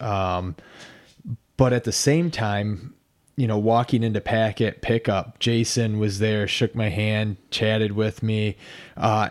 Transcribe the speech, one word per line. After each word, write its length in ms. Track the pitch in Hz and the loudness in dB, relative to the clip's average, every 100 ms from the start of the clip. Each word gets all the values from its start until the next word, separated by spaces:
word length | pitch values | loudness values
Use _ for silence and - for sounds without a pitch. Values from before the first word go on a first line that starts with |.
Um, 560 | 120 98 92 90 92 82 - - - - - _ - 117 _ - | -4 -2 0 -2 -4 -10 -16 -20 -20 -20 -20 _ -12 -12 _ 2
but 160 | 127 | 2
at 100 | 120 | 4
the 80 | 117 | 0
same 380 | - 143 160 175 | 0 2 2 0
time, 640 | - 107 101 104 95 127 - _ _ _ - | -2 -2 -2 -2 -6 -10 -20 _ _ _ -2
you 100 | 117 | 0
know, 120 | 107 | 2
walking 440 | 110 117 123 120 | 4 2 2 2
into 180 | 113 104 | 2 0
Packet 600 | - 113 110 - 107 - | 0 0 0 0 -2 -2
pickup, 560 | - 113 127 98 - - | -2 0 2 -2 -2 -4
Jason 600 | 117 117 110 123 113 107 | 0 0 0 0 0 0
was 180 | 107 95 | -2 0
there, 300 | 107 104 104 | 0 0 0
shook 260 | - 113 | 0 -2
my 140 | 117 107 | 0 -2
hand, 480 | 107 107 107 107 98 - | 0 0 0 -2 -4 -8
chatted 420 | - 110 107 107 | -2 2 2 0
with 280 | 101 107 - | 0 -2 0
me. 360 | 110 107 107 - - - - - | -2 0 0 -4 -14 -20 -18 -2
Uh, 320 | 110 107 104 | 2 2 0